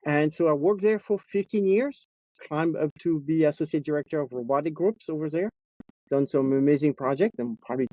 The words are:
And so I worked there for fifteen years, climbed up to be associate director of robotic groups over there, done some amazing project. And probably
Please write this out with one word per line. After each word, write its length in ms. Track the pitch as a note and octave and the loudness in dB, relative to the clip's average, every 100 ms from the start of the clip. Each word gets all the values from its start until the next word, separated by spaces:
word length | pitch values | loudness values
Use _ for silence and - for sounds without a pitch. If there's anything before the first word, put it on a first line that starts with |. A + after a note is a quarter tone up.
| B3 | 0
And 260 | D3 D3+ | 2 2
so 160 | D3+ E3+ | 2 2
I 60 | |
worked 280 | D3 D#3 G#3 | 2 2 2
there 160 | G3+ G#3+ | 2 0
for 180 | - G3+ | -2 -4
fifteen 480 | _ G3+ G3 G#3+ G3 | _ -4 -2 0 2
years, 400 | G3 C#4 C#4 - _ _ _ - | 2 0 -6 -20 _ _ _ -8
climbed 280 | D3+ E3 D#3 | -2 0 0
up 140 | D3+ - | -2 -2
to 200 | F3 D#3+ | -2 -2
be 240 | C#3+ D#3+ | 0 2
associate 400 | D3+ D3 D#3 D#3+ | 2 2 -4 -4
director 360 | C#3+ D3 C#3+ D#3 | -2 -4 -2 -6
of 120 | C#3 | -4
robotic 420 | B2 A#2+ C#3 D3+ | -6 -2 0 0
groups 340 | D3+ F3+ A3+ - | -2 -2 -2 -8
over 220 | D#3+ D#3 | -6 -4
there, 200 | D#3 G3+ _ _ _ - _ _ | -4 -4 _ _ _ -20 _ _
done 160 | C#3 C#3 | 0 0
some 260 | C#3+ C3+ | 0 2
amazing 420 | C3+ C#3 D3 D3 | 2 4 4 2
project. 420 | C3+ C3 C#3 G#3 - | 0 -2 0 0 -2
And 220 | A#2+ A2 | -8 -8
probably 260 | - B2+ B2+ | -8 -4 -4